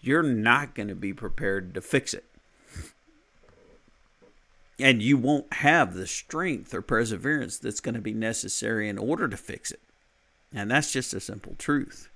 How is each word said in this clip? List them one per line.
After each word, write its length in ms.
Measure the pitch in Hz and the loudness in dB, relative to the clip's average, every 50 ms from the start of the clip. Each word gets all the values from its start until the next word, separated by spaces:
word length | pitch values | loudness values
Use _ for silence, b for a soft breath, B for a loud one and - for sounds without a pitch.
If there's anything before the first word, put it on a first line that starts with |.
you're 220 | - 127 139 165 165 | 2 4 2 4 4
not 500 | 147 123 110 107 117 120 135 143 139 - | 4 2 2 6 6 6 6 4 -2 -8
gonna 220 | - 101 104 95 | -8 -6 -6 -6
be 180 | 90 101 98 98 | -6 -6 -6 -6
prepared 600 | - 110 - - - - 101 98 98 92 90 85 | -6 -4 -4 -2 0 0 0 0 0 -4 -6 -10
to 60 | 92 | -10
fix 340 | - - - 135 - - - | -6 0 0 0 0 0 -10
it. 100 | - - _ _ - _ _ _ _ B B B B B B B _ _ _ _ _ _ _ _ _ _ - - _ _ _ - _ _ _ _ _ _ _ _ _ _ - _ _ _ _ _ _ - _ _ - | -10 -12 _ _ -20 _ _ _ _ B B B B B B B _ _ _ _ _ _ _ _ _ _ -20 -20 _ _ _ -20 _ _ _ _ _ _ _ _ _ _ -20 _ _ _ _ _ _ -20 _ _ 4
And 240 | 135 135 131 113 104 | 6 6 6 6 6
you 140 | 127 143 | 6 4
won't 360 | 135 117 135 147 139 - - - | 6 6 4 2 2 0 -4 -6
have 400 | - - 147 160 170 139 92 87 | 2 4 6 6 6 4 2 0
the 140 | 90 95 | -8 -6
strength 680 | - - - - _ - 156 180 185 143 101 - - - | -6 -8 -10 -8 _ -6 -4 -2 -2 -2 -4 -6 -6 -8
or 80 | 90 | -8
perseverance 760 | - - 123 110 117 110 110 87 - 135 151 147 123 - - - | -2 0 2 2 2 2 -2 -4 -2 -2 0 0 -2 -4 -8 -6
that's 200 | - 117 101 - | -6 -6 -8 -6
gonna 220 | - - 120 117 | -6 -6 -6 -4
be 120 | 104 110 110 | -6 -4 -4
necessary 760 | 110 110 113 113 - - - - - - 110 113 107 107 107 | -2 -2 -2 -2 -4 -4 -4 -6 -4 -2 -2 0 0 0 -2
in 80 | 101 | -4
order 300 | 98 104 120 156 156 - | -4 -2 -2 0 0 0
to 100 | 131 101 | -2 -4
fix 340 | - - - - - - - | -6 -10 -12 -14 -10 -10 -12
it. 100 | - - _ _ _ _ _ _ _ _ _ _ _ _ _ _ | -12 -12 _ _ _ _ _ _ _ _ _ _ _ _ _ _
And 200 | - 107 101 104 | -8 -6 -2 2
that's 200 | 123 147 147 - | 2 2 2 2
just 220 | - 131 127 - - | -2 -4 -4 -4 -6
a 60 | 92 | -8
simple 340 | - - 101 101 - - - - | -8 -8 -12 -12 -12 -12 -12 -8
truth. 500 | - - 147 143 - - - - - - - | -2 -2 -2 -2 -2 -6 -12 -20 -20 -20 -20